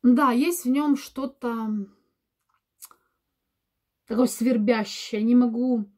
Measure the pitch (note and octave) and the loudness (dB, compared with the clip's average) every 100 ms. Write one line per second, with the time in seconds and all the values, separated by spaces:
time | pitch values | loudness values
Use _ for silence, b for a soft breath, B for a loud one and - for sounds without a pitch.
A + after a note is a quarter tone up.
0 | B3 B3 C#4 A#3 D#4+ E4+ B3 C4+ D4 C#4 | 4 4 4 2 0 -2 -2 0 0 -2
1 | - - C4+ - A#3+ A#3 A3 G#3+ G3 _ | -4 -10 -10 -8 -8 -6 -6 -6 -8 _
2 | _ _ _ _ _ _ _ _ - _ | _ _ _ _ _ _ _ _ -20 _
3 | _ _ _ _ _ _ _ _ _ _ | _ _ _ _ _ _ _ _ _ _
4 | _ A3 B3 - A#3 A#3+ G#3 A3+ G3+ - | _ 0 0 2 0 2 2 0 -2 -10
5 | - G#3+ A3+ A#3+ B3 A3+ B3+ A#3+ G3+ | -8 -2 2 4 4 0 -2 -2 -4